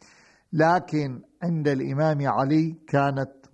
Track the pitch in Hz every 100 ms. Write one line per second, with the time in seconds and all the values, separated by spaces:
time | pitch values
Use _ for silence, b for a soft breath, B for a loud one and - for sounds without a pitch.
0 | b b b b b 156 160 175 - 151
1 | 139 123 - - 170 160 147 135 135 139
2 | 156 151 139 110 135 156 160 165 - 143
3 | 139 135 135 - _